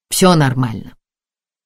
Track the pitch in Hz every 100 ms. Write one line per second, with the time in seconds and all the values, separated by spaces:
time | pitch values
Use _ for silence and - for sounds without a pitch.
0 | _ - 185 165 135 127 120 107 - -
1 | _ _ _ _ _ _